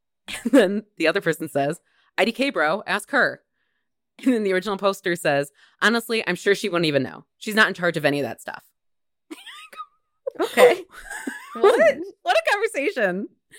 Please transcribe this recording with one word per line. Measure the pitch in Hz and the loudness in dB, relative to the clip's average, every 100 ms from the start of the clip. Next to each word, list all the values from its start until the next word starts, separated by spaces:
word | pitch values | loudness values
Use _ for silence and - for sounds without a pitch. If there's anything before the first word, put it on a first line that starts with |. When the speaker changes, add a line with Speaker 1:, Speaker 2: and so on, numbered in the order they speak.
| _ _ - - | _ _ -16 -8
Speaker 1:
And | 226 | 4
then | 262 190 202 - - | 4 4 0 -6 -2
the | 160 | 0
other | 190 | 0
person | 170 156 143 | -2 -4 -4
says, | 143 139 170 _ _ _ - | -2 -2 -4 _ _ _ -2
"I | 202 | 0
D | |
K, | 226 277 | 0 -2
bro, | 185 151 202 - | 0 0 -2 -4
ask | 196 - | -6 -2
her." | 262 180 - _ _ _ _ _ _ _ - | 0 0 -2 _ _ _ _ _ _ _ -4
And | 269 | 0
then | 240 | 0
the | 202 | 0
original | 185 202 190 | 0 -2 -2
poster | 196 196 185 170 | -2 -2 -4 -2
says, | 160 143 147 _ _ - | 0 0 -2 _ _ -2
"Honestly, | 208 233 - 226 - | 0 0 -2 -4 -2
I'm | 180 | -2
sure | 208 | 0
she | 190 208 | 0 0
won't | 170 | 0
even | 165 143 | 2 0
know. | 117 78 - _ | -2 -10 -20 _
She's | 226 214 | -4 2
not | 190 | 2
in | |
charge | 190 175 165 | 2 -2 0
of | |
any | 143 143 | 0 0
of | 120 | -4
that | - | -8
stuff." | - - _ _ _ _ _ _ - | -14 -16 _ _ _ _ _ _ -20
<laughs> | - 831 1077 1077 1077 1077 _ _ _ - - | -20 -20 -20 -20 -18 -20 _ _ _ -12 -6
Speaker 2:
Okay. | 453 480 494 359 - | -2 6 6 6 -4
Speaker 1:
<laughs> | - - 831 - 906 1017 1077 | -20 -16 -12 -12 -12 -14 2
Speaker 2:
What? | 392 480 640 403 381 - | 4 6 4 2 -6 -8
Speaker 1:
What | 339 622 | 0 0
a | 659 | 2
conversation. | 415 427 294 285 392 196 180 226 _ _ | -2 -2 -2 -4 -2 -2 -2 -8 _ _